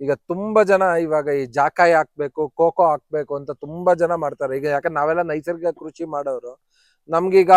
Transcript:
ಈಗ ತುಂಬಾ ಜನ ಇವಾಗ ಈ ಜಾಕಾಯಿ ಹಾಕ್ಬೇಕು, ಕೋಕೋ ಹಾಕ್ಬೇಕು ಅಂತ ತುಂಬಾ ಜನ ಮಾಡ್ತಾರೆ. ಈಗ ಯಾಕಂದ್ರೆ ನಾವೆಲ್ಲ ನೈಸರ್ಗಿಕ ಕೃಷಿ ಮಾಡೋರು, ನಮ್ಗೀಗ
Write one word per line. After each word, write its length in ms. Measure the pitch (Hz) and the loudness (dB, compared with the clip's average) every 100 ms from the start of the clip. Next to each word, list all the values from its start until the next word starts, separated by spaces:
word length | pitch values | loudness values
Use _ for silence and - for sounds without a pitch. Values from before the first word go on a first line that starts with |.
ಈಗ 120 | 139 | -4
ತುಂಬಾ 500 | 135 - 180 214 214 | -4 -6 -8 0 2
ಜನ 200 | 196 190 | 4 4
ಇವಾಗ 460 | 190 170 160 156 143 | 2 0 0 -2 -2
ಈ 180 | 143 127 | -4 -2
ಜಾಕಾಯಿ 460 | 139 151 - 175 | 0 0 4 4
ಹಾಕ್ಬೇಕು, 560 | 160 151 147 143 156 147 | 4 0 -6 -8 -6 -6
ಕೋಕೋ 380 | - 165 - 170 | 0 0 2 2
ಹಾಕ್ಬೇಕು 500 | 147 _ 151 143 143 | 0 _ -6 -6 -8
ಅಂತ 140 | 143 | -8
ತುಂಬಾ 440 | 139 147 170 180 | -12 -12 -4 0
ಜನ 200 | 170 170 | 2 0
ಮಾಡ್ತಾರೆ. 420 | 170 143 135 135 135 | -2 -6 -6 -6 -4
ಈಗ 80 | |
ಯಾಕಂದ್ರೆ 300 | 147 143 165 | -2 -4 -4
ನಾವೆಲ್ಲ 280 | 151 151 170 | -2 -2 -2
ನೈಸರ್ಗಿಕ 440 | 170 151 165 170 170 | -2 -6 -6 -6 -6
ಕೃಷಿ 380 | - 156 - | -6 -14 -12
ಮಾಡೋರು, 560 | 165 147 143 123 120 131 _ _ _ _ - | -8 -6 -6 -8 -12 -20 _ _ _ _ -4
ನಮ್ಗೀಗ 420 | 165 185 190 180 | -2 2 4 8